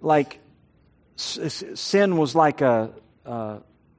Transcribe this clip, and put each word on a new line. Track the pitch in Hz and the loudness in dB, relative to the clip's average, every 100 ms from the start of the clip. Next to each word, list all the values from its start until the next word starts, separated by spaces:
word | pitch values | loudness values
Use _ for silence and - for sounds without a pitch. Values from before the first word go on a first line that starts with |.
like | 156 151 139 - _ _ _ _ _ _ _ - | 0 2 0 -6 _ _ _ _ _ _ _ -12
s-, | - - | -10 -8
s-, | 156 - 190 - | -8 -8 -12 -12
sin | - 196 202 170 | -2 2 2 2
was | 147 | 2
like | 151 151 139 | 4 2 4
a, | 135 113 110 - _ _ | 2 2 0 -8 _ _
a, | - 117 107 107 - _ _ | -12 -10 -10 -12 -18 _ _